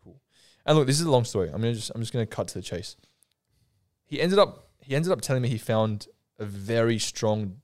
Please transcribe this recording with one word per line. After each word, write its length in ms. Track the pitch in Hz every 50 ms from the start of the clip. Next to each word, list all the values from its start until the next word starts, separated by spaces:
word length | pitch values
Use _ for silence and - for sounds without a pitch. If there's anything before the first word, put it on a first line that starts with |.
"Cool." 180 | - 92 - _ _ _ _ _ _ _ _ _ -
And 100 | 143 156
look, 120 | 156 135 127
this 100 | 139 151
is 60 | 170
a 40 | 160
long 140 | 131 123 117
story. 220 | - - 101 90 80
I'm 120 | 71 101
gonna 100 | 113 117
just, 200 | 120 110 - - -
I'm 60 | 113
just 100 | 113 -
gonna 140 | - 123 110
cut 220 | 104 - - 98 -
to 60 | -
the 80 | 92
chase. 340 | 90 - - 82 - - - _ _ _ _ _ _ _ _ _ _ _ _ _ _ _ _ _ _ _ _ _ _
He 160 | - 147 131
ended 200 | 156 180 196 202
up, 300 | 190 - - - - _ _ _
he 160 | - 135 135
ended 160 | 147 165 185
up 80 | 185 -
telling 200 | - - 135 127
me 80 | 123 120
he 80 | 123
found 520 | 107 - - 110 110 110 110 104 104 - - - _ _ _ _ -
a 40 | 107
very 540 | 101 98 101 98 107 113 117 113 117 117 107
strong 600 | - - - - 117 107 107 110 107 95 92 120